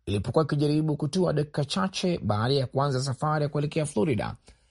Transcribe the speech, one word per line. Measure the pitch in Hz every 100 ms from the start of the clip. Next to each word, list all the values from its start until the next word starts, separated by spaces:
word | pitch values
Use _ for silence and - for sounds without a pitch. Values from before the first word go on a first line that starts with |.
| -
ilipokuwa | 101 110 160
ikijaribu | 151 151 147 151 156 147
kutua | 151 190 170
dakika | 151 147 -
chache | 139 196 190 - 180 170
baada | 101 104 117
ya | 139 123
kuanza | 135 143 131
safari | 139 127 151 156
ya | 147
kuelekea | 147 147 160 147
Florida | 208 185 117 - - - - _